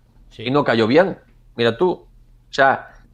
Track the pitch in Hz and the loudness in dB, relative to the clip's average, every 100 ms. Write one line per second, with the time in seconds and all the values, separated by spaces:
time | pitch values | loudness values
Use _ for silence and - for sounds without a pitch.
0 | _ _ - - 110 143 135 117 110 139 | _ _ -20 -14 -4 -2 0 0 2 2
1 | 190 180 _ _ _ - 117 113 185 - | 0 -2 _ _ _ -4 -2 0 -2 -4
2 | _ _ _ _ _ - 135 120 - - | _ _ _ _ _ 0 2 0 -6 -20
3 | _ | _